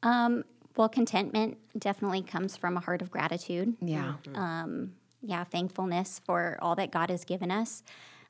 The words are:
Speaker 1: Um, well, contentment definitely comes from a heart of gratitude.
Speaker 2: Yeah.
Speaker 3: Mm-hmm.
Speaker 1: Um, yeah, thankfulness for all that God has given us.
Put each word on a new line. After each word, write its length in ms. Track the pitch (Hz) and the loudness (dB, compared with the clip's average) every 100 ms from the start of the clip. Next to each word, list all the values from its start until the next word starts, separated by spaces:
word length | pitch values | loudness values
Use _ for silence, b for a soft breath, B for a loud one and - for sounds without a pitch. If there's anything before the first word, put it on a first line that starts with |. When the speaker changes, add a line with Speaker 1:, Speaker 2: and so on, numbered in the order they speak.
Speaker 1:
Um, 420 | 233 240 240 240 - - - - | 4 4 4 2 -2 -14 -12 2
well, 120 | 220 | 4
contentment 640 | 226 233 - 196 214 220 - - 214 | 6 4 4 2 2 0 -2 -10 -4
definitely 420 | 202 196 202 185 | -2 0 0 -2
comes 320 | 185 175 190 - | -2 -2 -2 -2
from 200 | 180 180 | -2 0
a 40 | |
heart 200 | 175 180 | 0 -2
of 100 | 180 | -2
gratitude. 680 | - 156 175 - 175 196 226 | -2 -2 -2 -2 0 0 0
Speaker 2:
Yeah. 340 | 175 156 135 147 | 0 0 0 -4
Speaker 3:
Mm-hmm. 120 | - 139 | -8 -4
Speaker 1:
Um, 560 | 175 165 165 - 185 180 _ _ | -2 -2 -4 -4 -6 -10 _ _
yeah, 200 | 233 175 | -6 -4
thankfulness 760 | 175 175 180 - 190 175 190 - - | -2 -2 -2 -2 0 0 -2 -6 0
for 320 | 175 175 - | 0 2 0
all 160 | 175 170 | 0 0
that 160 | 196 | 0
God 160 | 165 170 | 0 0
has 160 | 180 | 0
given 260 | - 180 180 | -2 -4 0
us. 320 | 190 226 - - B B B B | 0 -2 -4 -14 B B B B